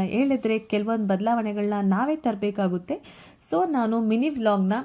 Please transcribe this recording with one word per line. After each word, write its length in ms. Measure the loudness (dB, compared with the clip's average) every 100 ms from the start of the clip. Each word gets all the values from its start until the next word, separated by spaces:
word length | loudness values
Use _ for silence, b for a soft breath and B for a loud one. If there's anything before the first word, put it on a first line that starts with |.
| 0
ಹೇಳಿದ್ರೆ 440 | 0 2 0 0 -2
ಕೆಲವೊಂದು 480 | 0 -2 0 -2 0
ಬದಲಾವಣೆಗಳನ್ನ 760 | 0 0 0 -2 -2 -2 0 2
ನಾವೇ 220 | 2 0 0
ತರಬೇಕಾಗುತ್ತೆ. 840 | -2 -2 -2 0 -2 -2 -6 -10 B B B B -4
So 100 | -2 0
ನಾನು 300 | 0 0 0
ಮಿನಿ 280 | 2 2 0
ವ್ಲಾಗ್ನ 440 | 0 2 2 2 0